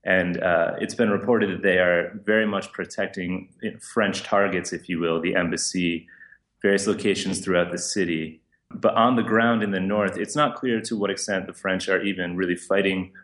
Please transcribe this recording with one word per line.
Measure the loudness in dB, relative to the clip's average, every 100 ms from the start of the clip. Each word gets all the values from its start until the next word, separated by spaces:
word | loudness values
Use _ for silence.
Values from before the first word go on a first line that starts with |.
and, | 2 2 2 0
uh, | 2 4 2 0
it's | -6
been | 0 2
reported | 2 2 2 2
that | 2
they | 2 4
are | 4 4 0 -6
very | 2 2 2
much | -2 -6
protecting, | -10 -8 -6 -6 -4 -4 -6 -8 _
you | -10
know, | -10
French | -4 0 0 -2
targets, | 0 2 2 0 -4
if | -8 -6
you | -2
will, | 0 0
the | 0
embassy, | 0 0 -2 -2 0 0 -2 -8 -20 -20 -20 _ _
various | 2 2 2
locations | 0 0 0 -2 -4
throughout | 0 0 0
the | -4
city. | -4 -2 -2 -2 -4 -12 _ _ _
But | -2 0
on | 4 4
the | 2
ground | 2 2 4 2
in | 0
the | 0
north, | 0 0 0 -2
it's | -4
not | 0 0
clear | 0 -2 -2
to | -2 -2
what | -2
extent | -2 -2 -4 -4
the |
French | -6 -2 -2 0
are | 0
even | 0 -2 -4
really | -2 -2 -2
fighting | 0 2 2 0 -4 -12